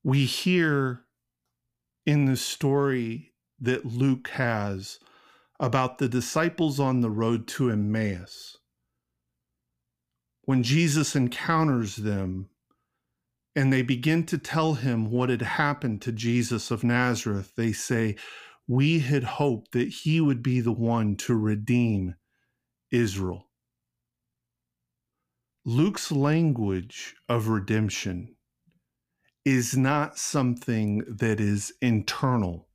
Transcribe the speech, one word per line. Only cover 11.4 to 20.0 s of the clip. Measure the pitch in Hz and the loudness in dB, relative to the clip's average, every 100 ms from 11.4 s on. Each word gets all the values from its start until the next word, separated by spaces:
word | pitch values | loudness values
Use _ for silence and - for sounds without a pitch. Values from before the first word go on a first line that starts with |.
| - 160 156 123 107 101 | 0 2 2 2 -2 -4
them | 104 101 92 92 95 _ _ _ _ _ _ _ _ _ _ 147 | -4 -2 -4 -6 -10 _ _ _ _ _ _ _ _ _ _ 0
and | 135 | 2
they | 131 | 2
begin | 127 123 156 165 165 | 2 0 2 2 0
to | 165 | -4
tell | - 160 160 | -2 0 0
him | 139 131 117 110 | 0 0 0 0
what | 123 127 | 0 0
had | 120 | 0
happened | 113 - 143 143 131 104 | -2 0 0 0 -4 -4
to | 127 | -6
Jesus | 113 117 120 120 113 - | -4 0 0 0 -4 -4
of | 113 | -2
Nazareth, | 120 120 123 117 113 101 95 - | 2 2 2 0 -2 -4 -4 -2
they | 113 | -2
say, | 104 - 120 113 104 - - - _ - | -2 -2 0 0 -4 -12 -20 -20 _ -2
"We | 127 143 165 | 2 2 2
had | 131 143 | 2 0
hoped | 120 - 143 110 - | -2 -2 -2 -2 -2
that | 123 123 | -2 -2
he | - | -4